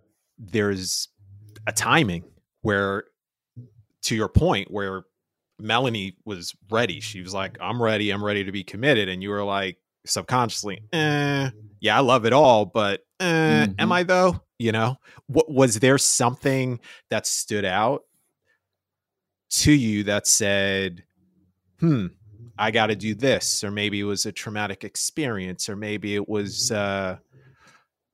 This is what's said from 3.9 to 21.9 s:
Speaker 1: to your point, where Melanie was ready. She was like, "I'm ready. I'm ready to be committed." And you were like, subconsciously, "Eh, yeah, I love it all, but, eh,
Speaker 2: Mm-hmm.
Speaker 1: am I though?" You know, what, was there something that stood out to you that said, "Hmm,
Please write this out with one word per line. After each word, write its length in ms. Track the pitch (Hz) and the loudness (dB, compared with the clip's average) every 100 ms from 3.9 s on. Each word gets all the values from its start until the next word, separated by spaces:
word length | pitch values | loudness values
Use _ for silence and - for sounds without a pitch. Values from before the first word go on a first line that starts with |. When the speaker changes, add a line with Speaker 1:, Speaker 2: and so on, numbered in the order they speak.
| _ | _
Speaker 1:
to 120 | - 113 | -4 -2
your 140 | 104 | 0
point, 400 | - 160 127 101 | 2 4 2 -2
where 340 | 104 98 95 90 _ _ _ _ - | -6 -6 -6 -10 _ _ _ _ -12
Melanie 600 | 107 113 131 113 98 - - | -2 0 0 -2 -6 -10 -12
was 300 | 98 85 - 95 | -12 -12 -14 -4
ready. 280 | 110 117 82 | 0 0 -2
She 220 | 110 104 | -10 -12
was 140 | 90 98 | -10 -8
like, 200 | 95 - | -8 -8
"I'm 180 | 95 120 | -8 -2
ready. 280 | 117 107 104 | 0 0 0
I'm 140 | 98 | -2
ready 200 | 104 104 98 | -2 -4 -4
to 60 | |
be 120 | 98 | -8
committed." 440 | 92 104 131 127 98 | -10 -2 2 2 0
And 120 | 92 | -4
you 80 | 95 | -6
were 140 | 104 | -4
like, 340 | 101 98 95 87 _ _ - | -2 -2 -4 -6 _ _ -8
subconsciously, 760 | - 90 127 120 - 104 98 107 | -6 -2 0 0 -4 -8 -10 -6
"Eh, 580 | 165 151 147 143 143 135 107 107 - | -2 0 0 0 -2 -4 -6 -18 -4
yeah, 160 | 107 107 | 2 4
I 20 | |
love 260 | 135 127 113 | 6 4 4
it 80 | |
all, 320 | 127 147 113 101 | 6 6 6 4
but, 360 | 117 104 98 _ - | 0 0 -2 _ -4
eh, 460 | 180 165 160 151 127 | 0 2 4 4 2
Speaker 2:
Mm-hmm. 60 | 95 | 0
Speaker 1:
am 120 | 165 | 0
I 100 | 180 | 2
though?" 380 | 180 180 185 175 - - | 2 4 4 2 -6 -4
You 140 | 113 | 0
know, 240 | 110 113 131 - - - | 2 0 -2 -10 -20 -2
what, 240 | 139 160 | 0 2
was 280 | 135 135 107 | 4 4 6
there 200 | 127 139 | 4 6
something 800 | - - 120 127 143 131 127 120 - - - | 4 2 2 0 0 0 -2 -6 -12 -20 -6
that 160 | 110 - | -4 -4
stood 360 | - - 107 98 | -6 -4 -4 -2
out 360 | 92 110 143 - _ _ _ _ _ _ _ _ _ _ _ _ _ - | 0 0 0 -6 _ _ _ _ _ _ _ _ _ _ _ _ _ -6
to 200 | - - | 0 4
you 320 | 147 113 104 104 | 6 4 0 0
that 200 | 101 - | 0 2
said, 760 | - 104 101 98 98 95 87 - _ _ _ _ _ _ - | 2 2 0 0 0 -2 -6 -18 _ _ _ _ _ _ -2
"Hmm, 280 | 165 | 0